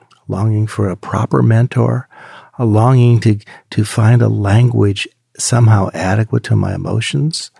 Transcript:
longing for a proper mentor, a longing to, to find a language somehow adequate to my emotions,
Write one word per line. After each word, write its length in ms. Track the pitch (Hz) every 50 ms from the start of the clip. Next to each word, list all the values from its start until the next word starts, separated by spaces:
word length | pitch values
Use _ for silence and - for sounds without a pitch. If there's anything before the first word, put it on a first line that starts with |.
| _ _ _ _ _ -
longing 380 | 104 95 107 110 107 107 107 107
for 200 | - - 104 98
a 60 | -
proper 460 | - - - - - 117 - - 131
mentor, 640 | 120 113 110 113 120 - - 123 117 117 120 123 - - _ - - - - - - - _ -
a 80 | 123
longing 540 | 110 104 107 113 127 131 123 120 120 117 110
to, 200 | 107 117 107 101 - - - - _ _
to 120 | - - 110
find 380 | - - - 107 110 123 117
a 80 | 117 107
language 760 | 107 107 104 98 101 110 123 120 120 110 104 101 98 - - - _ _ _ _ _ -
somehow 520 | - - 120 113 117 110 110 101 95 98 -
adequate 500 | - 92 92 95 107 110 - - - -
to 120 | - 110
my 200 | 104 95 95 95
emotions, 760 | 92 92 87 92 113 113 - - 143 143 156 - - - - - _